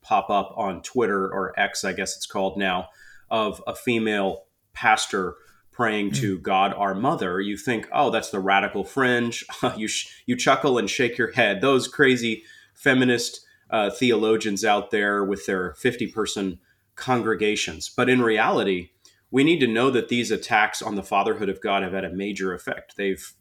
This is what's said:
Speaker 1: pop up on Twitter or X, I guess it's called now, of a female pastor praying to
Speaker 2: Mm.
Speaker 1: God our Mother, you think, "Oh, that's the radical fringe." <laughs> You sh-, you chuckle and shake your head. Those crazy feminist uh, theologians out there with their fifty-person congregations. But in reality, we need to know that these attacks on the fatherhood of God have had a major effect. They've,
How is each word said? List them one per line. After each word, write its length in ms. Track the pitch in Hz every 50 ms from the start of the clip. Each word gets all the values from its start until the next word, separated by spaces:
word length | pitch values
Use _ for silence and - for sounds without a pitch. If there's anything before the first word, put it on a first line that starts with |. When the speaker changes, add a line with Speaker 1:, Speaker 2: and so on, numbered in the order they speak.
Speaker 1:
pop 300 | _ - 110 101 98 -
up 240 | 104 101 95 - -
on 260 | 117 107 95 90 87 -
Twitter 420 | - - 127 113 101 101 98 95
or 340 | 95 95 98 92 90 - -
X, 260 | 101 101 - - -
I 80 | 98 90
guess 240 | 95 98 95 -
it's 100 | - -
called 300 | - - 104 95 95 92
now, 320 | 101 98 95 90 90 92 - - - - - - - - -
of 320 | 113 113 107 104 95 - -
a 80 | - -
female 680 | - - 127 120 113 110 110 107 104 98 95 85 - - _ _ _ _ _ -
pastor 600 | - - 113 110 - - - - 98 92 87 85 - _ _ _ _ _ _ _
praying 400 | - 120 110 107 107 101 101 -
to 260 | 139 120 101 95 90
Speaker 2:
Mm. 40 | -
Speaker 1:
God 320 | 107 98 95 98 101 98
our 200 | 101 101 98 95
Mother, 460 | 95 117 143 165 151 127 90 87 95
you 160 | 101 101 104
think, 320 | 101 - 131 117 107 98 - -
"Oh, 180 | 131 143 127
that's 200 | 113 110 107 -
the 100 | - 101
radical 440 | 95 98 98 98 98 98 - 104 95
fringe." 600 | - - 139 131 123 123 120 120 117 117 - - - - -
<laughs> 160 | - 127 -
You 120 | 110 110 104
sh-, 200 | - - - - - - _
you 120 | - 123
chuckle 420 | 123 - 147 131 131 - 143 127 120
and 100 | 104 98
shake 300 | - - 127 120 - -
your 140 | 117 110 -
head. 280 | 127 117 104 98 95
Those 280 | 110 139 139 127 117 -
crazy 560 | - - 143 131 127 120 117 117 110 110 - - - - - _ _
feminist 680 | _ - 143 131 127 131 127 120 117 - - - - - _ _ _ _ -
uh, 200 | - 110 104 101
theologians 720 | - - 131 123 113 107 110 110 110 107 107 110 101 98 110
out 260 | 107 104 101 98 -
there 340 | - 104 104 101 101 101 101
with 220 | 95 101 98 -
their 280 | - 98 92 90 87 80
fifty-person 840 | - - 127 117 - 113 95 - 110 104 - - 107 98 95 87 - _ _ _ _ _ _ _
congregations. 960 | - - 131 127 120 107 110 110 87 107 107 107 104 - - 82 - - -
But 200 | - - 123 131
in 140 | 131 127 120
reality, 680 | 113 110 107 113 160 202 139 107 98 95 90 87 - _ _ _ _ _ _ _ _
we 140 | - 131 139
need 160 | 160 175 165
to 60 | 135
know 240 | 117 110 113 127 135
that 180 | 123 117 - -
these 220 | 123 120 117 101
attacks 500 | 110 95 - - 117 107 107 107 - -
on 140 | - 110 104
the 80 | 101 92
fatherhood 460 | - 107 98 98 110 104 101 107 95
of 120 | 95 -
God 220 | - 107 98 98 95
have 100 | 90 92
had 120 | 95 95
a 80 | 85 87
major 420 | 92 98 104 104 95 95 95 90
effect. 420 | 87 - - - - - - -
They've, 380 | - 101 98 95 87 - - - _